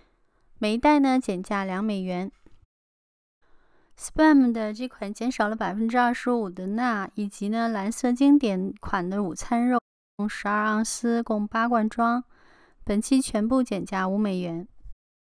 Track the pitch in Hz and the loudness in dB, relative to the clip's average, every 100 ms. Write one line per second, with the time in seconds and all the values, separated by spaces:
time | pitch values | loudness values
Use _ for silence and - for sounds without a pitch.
0 | _ _ _ _ _ - 214 226 294 302 | _ _ _ _ _ -4 -2 2 4 4
1 | 269 262 240 180 190 202 190 185 214 202 | 4 2 0 -4 -4 -4 -4 -4 -4 -4
2 | 185 180 190 - - - _ _ _ _ | -4 -6 -6 -12 -20 -20 _ _ _ _
3 | _ _ _ _ _ - _ _ _ - | _ _ _ _ _ -20 _ _ _ -16
4 | - - 311 285 247 226 214 214 254 - | -6 4 6 6 6 2 -4 -6 -10 -8
5 | 202 208 240 - 214 220 190 196 226 247 | -10 -4 -2 0 0 -2 -4 -2 0 2
6 | 240 247 247 240 196 185 185 214 247 214 | 2 0 0 0 -2 -6 -6 -2 -2 -2
7 | 190 - 202 - 202 226 233 220 196 - | -4 -6 -8 -6 -4 -2 -2 -2 -4 -2
8 | 247 247 277 285 233 185 190 - - 196 | 0 4 6 6 4 -2 -4 -8 -4 -4
9 | 180 196 190 - - 233 247 247 - _ | -2 -2 -4 -4 -2 0 2 0 -2 _
10 | _ - 208 - 202 208 214 214 220 - | _ -6 -6 -4 -2 0 0 0 -2 -2
11 | 233 233 233 214 208 226 233 240 214 - | 0 0 0 -2 -2 -2 0 2 0 0
12 | 233 240 - _ - _ _ - - 208 | 0 0 -4 _ -20 _ _ -12 -2 -2
13 | - 262 - 214 220 262 247 196 175 190 | 2 2 2 0 2 0 0 -4 -4 -4
14 | 185 202 208 185 175 165 190 - - - | -2 0 0 -2 -4 -8 -12 -16 -18 -18
15 | _ _ _ | _ _ _